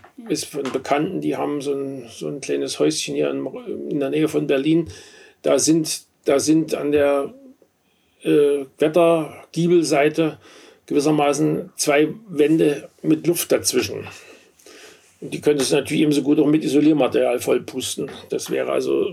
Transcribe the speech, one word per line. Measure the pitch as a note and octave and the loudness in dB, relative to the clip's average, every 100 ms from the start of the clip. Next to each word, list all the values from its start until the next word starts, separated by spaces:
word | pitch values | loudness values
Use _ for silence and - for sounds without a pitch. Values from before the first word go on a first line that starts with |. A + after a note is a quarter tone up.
| - - A#3 | -18 -18 -6
ist | - - | -6 -6
von | D3+ | -8
Bekannten, | C3+ C3 - C#3+ F3+ E3+ | -6 -6 -2 0 0 -4
die | D3+ C3+ | -4 -4
haben | D3 D3 | -4 -4
so | C#3 | -4
ein, | C#3 C#3 C#3 - | -6 -6 -10 -14
so | - D3+ | -12 -10
ein | D3 | -8
kleines | D3 C#3+ C3+ - | -6 -6 -4 0
Häuschen | D3 D3+ - | 0 0 -4
hier | C#3+ D3 | -2 -2
in, | C#3 C3+ - - - D3 | -2 -6 -10 -10 -10 -6
in | D3 | -4
der | C3+ | -2
Nähe | D3 D#3 | 0 0
von | D3+ D3 | 0 0
Berlin. | C#3 C#3+ E3 D#3+ - - - - _ | 0 2 0 0 -8 -20 -20 -20 _
Da | D3 C#3+ | 0 2
sind, | D3 E3 D#3 - - _ | 4 2 0 -6 -12 _
da | - C#3 | 0 2
sind | A#2 D#3+ D3+ | 4 2 2
an | - C#3+ | -2 0
der, | D3 C#3+ C#3+ C#3 B3+ - - _ _ _ _ _ _ | 2 2 2 -2 -10 -20 -20 _ _ _ _ _ _
äh, | - D#3 D3 C#3+ C3+ - | 0 4 4 2 -4 -2
Wettergiebelseite | D3+ E3 E3+ E3 D3+ - - D#3+ E3+ F3 D3 D3 D3 D3+ D#3 D3 - - - _ - | 0 4 4 4 0 -10 -8 -2 4 4 4 2 2 2 -2 -4 -14 -20 -20 _ -4
gewissermaßen | C#3 C#3+ D3+ C#3+ C#3+ D#3 D#3 - - | 0 2 2 2 2 0 -2 -6 -4
zwei | D3+ C#3+ D3+ - - | 2 4 2 -2 -6
Wände | D3 D3 D#3+ D#3+ C#3+ - _ | 0 2 4 2 0 -6 _
mit | D#3 D#3 D#3 | 0 0 0
Luft | E3+ - | -2 0
dazwischen. | B2+ - B2+ G#2+ A2 G#2 - - - _ _ - - - - _ _ | -2 0 -2 -2 -6 -12 -16 -20 -20 _ _ -20 -20 -20 -20 _ _
Und | C3+ | -12
die | D3+ | -4
könntest | - D3 B2+ | 0 0 2
du | D3 | 0
natürlich | C3 D3 | 0 0
ebenso | D3+ D3 | 2 2
gut | C3 D3 | 2 2
auch | D3 | 4
mit | D#3 | 2
Isoliermaterial | - C#3 D3 D3+ A#2+ B2 B2 B2 | 2 2 4 4 2 2 0 0
vollpusten. | C#3 B2+ - C3 B2 - C#3+ - - | 0 -2 -2 -8 -8 -8 -8 -10 -8
Das | - - | -8 -4
wäre | C3+ B2+ | -4 -2
also | C3+ C3 C#3 - | -2 0 0 -2